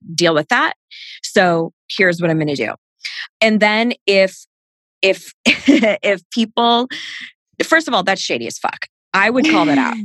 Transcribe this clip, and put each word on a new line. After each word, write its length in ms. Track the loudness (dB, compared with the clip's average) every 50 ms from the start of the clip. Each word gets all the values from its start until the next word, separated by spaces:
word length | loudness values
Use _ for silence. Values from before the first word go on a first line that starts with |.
| -18 -10 -4
deal 200 | 2 2 4 4
with 140 | 2 0 0
that. 240 | 0 0 0 -2 -4 _ _ _ -20 -20 -20 -20 -20 -16
So 500 | -16 -2 2 2 4 4 2 0 -2 -4 _ _ _ _
here's 320 | -2 0 2 2 2 0
what 100 | 0 0
I'm 80 | 0 0
gonna 180 | -2 -2 -2
do." 180 | -4 -4 -6 -6 -10 _ _ _ _ _ -14 -12 -12 -14 -14 _ _
And 200 | 0 2 4 4
then 320 | 2 2 2 2 0 -2 -2 -4 _
if, 400 | 2 4 4 4 2 0 -10 -20 _ _ _ _ _ _ _ _ _ _ _
if, 300 | 0 0 0 0 -6 -20 -20 _
<laughs> 60 | _
if 800 | 0 0 2 4 4 4 4 4 2 0 0 0 -2 -2 -2 _ _
people, 580 | -4 -4 -4 -2 _ 0 2 2 2 0 0 -4 -8 -14 -14 -14 -14 -16 -16 -18 _ _ _ _ _ _
first 240 | -4 0 0 0 0
of 80 | 0 -2
all, 80 | 0
that's 180 | 0 0 -2 -2
shady 240 | -2 -4 -4 -4 -6 -8
as 100 | -10 -8
fuck. 280 | -8 -8 -8 -8 -16 -16 _ _ _ _ 0
I 160 | 0 2 2
would 180 | 2 2 2 2
call 180 | 2 2 2
that 120 | 2 2 0
out. 180 | 0 -2 -4 -6